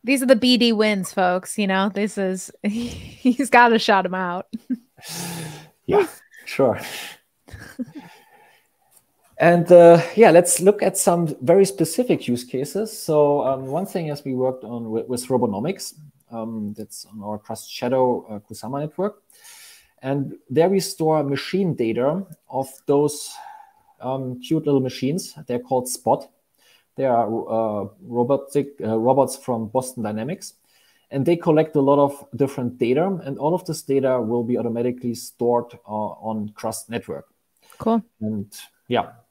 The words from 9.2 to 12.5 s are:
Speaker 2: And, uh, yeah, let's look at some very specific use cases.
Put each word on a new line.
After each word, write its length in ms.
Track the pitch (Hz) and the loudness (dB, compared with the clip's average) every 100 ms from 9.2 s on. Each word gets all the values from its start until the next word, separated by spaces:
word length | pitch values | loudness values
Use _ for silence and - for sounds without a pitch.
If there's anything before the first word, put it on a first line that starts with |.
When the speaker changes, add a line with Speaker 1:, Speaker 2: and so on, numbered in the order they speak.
| _ - | _ 2
Speaker 2:
And, 340 | 165 175 165 | 4 4 8
uh, 300 | 175 170 170 - | 12 12 10 6
yeah, 160 | - 175 | 6 8
let's 300 | 165 175 - | 8 6 2
look 220 | 185 208 | 2 4
at 160 | 185 - | -2 0
some 360 | - 175 165 - | 0 2 -2 -2
very 240 | 131 185 | 2 4
specific 640 | 196 - 160 - 247 160 - | 4 2 -2 -2 -2 -2 -2
use 160 | 120 | -6
cases. 520 | - | -6